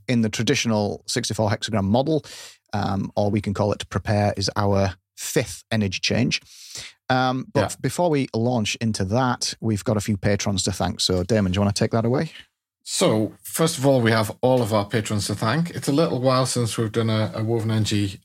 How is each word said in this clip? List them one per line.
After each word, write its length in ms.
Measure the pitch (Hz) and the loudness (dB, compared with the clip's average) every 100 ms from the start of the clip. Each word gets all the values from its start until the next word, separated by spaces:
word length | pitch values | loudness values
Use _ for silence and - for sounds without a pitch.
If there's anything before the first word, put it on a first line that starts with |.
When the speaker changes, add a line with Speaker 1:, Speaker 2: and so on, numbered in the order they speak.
| - | -2
Speaker 1:
in 140 | 120 | 0
the 80 | 110 | 0
traditional 720 | - 110 107 120 107 101 95 - | 0 0 0 2 0 0 -4 -4
sixty-four 460 | - - 107 107 | -4 -4 -2 0
hexagram 320 | - - 110 98 | 0 -2 0 2
model, 400 | 113 143 156 - - - - _ | 2 2 -2 -4 -16 -20 -20 _
um, 380 | 208 104 98 - - | -4 -2 -2 -4 0
or 140 | 104 | 0
we 120 | 104 | 0
can 120 | 104 | -2
call 180 | 95 104 | -2 0
it 160 | 104 - | -2 -4
prepare, 440 | - - 104 104 - | -6 -2 0 2 0
is 120 | 92 - | -4 -2
our 400 | 101 98 98 - _ - | 0 2 0 -4 _ -14
fifth 480 | - - 123 - - | -4 -2 -2 -8 -4
energy 280 | 113 101 90 | -2 0 -2
change. 400 | - - - - - - - - - - _ | -2 0 0 -2 -8 -20 -16 -14 -14 -20 _
Um, 360 | 127 131 131 - | 0 0 -2 -2
but 60 | - | 0
Speaker 2:
Yeah. 60 | - | 0
Speaker 1:
f-, 140 | - | -2
before 280 | 131 - 175 | -6 0 0
we 180 | 147 131 | 2 0
launch 420 | 113 117 123 104 - | 0 0 0 -2 -2
into 240 | 113 107 95 | -2 -2 0
that, 480 | 113 127 120 - - | 2 2 0 -4 -4
we've 220 | 113 104 | -2 -2
got 120 | - 107 | 0 -2
a 60 | |
few 160 | 95 104 | 0 0
patrons 460 | 104 101 - 98 | 0 0 0 -2
to 80 | - | -2
thank. 280 | - 90 - | -2 -4 -2
So, 220 | - - | 0 0
Damon, 280 | 92 113 95 | 2 2 2
do 60 | 92 | 2
you 40 | |
wanna 120 | 101 | 0
take 180 | 101 113 | 2 0
that 140 | 113 113 | 0 0
away? 260 | 131 165 - - _ _ _ | 0 -2 -8 -20 _ _ _
Speaker 2:
So, 500 | - - 180 110 110 - | -10 0 2 2 0 -6
first 340 | - - 165 170 | -12 0 0 2
of 80 | 135 | 4
all, 160 | 135 | 6
we 100 | 113 | 6
have 240 | 113 107 - | 4 2 2
all 220 | 127 127 | 4 4
of 100 | 110 | 4
our 120 | 110 101 | 2 2
patrons 420 | 117 104 107 95 | -2 -2 -2 -2
to 80 | 104 | -2
thank. 340 | 113 143 170 | 0 0 -2
It's 180 | - - | -4 0
a 60 | |
little 260 | 139 165 123 | 2 2 2
while 280 | 127 127 131 | 2 2 2
since 280 | 127 117 - | 0 -2 -2
we've 160 | 110 | -2
done 200 | 113 113 | 0 0
a, 200 | 110 110 - | 0 0 -2
a 80 | |
Woven 260 | 110 117 110 | -2 -2 0
Energy 500 | 110 104 104 101 - | 0 2 0 -2 -6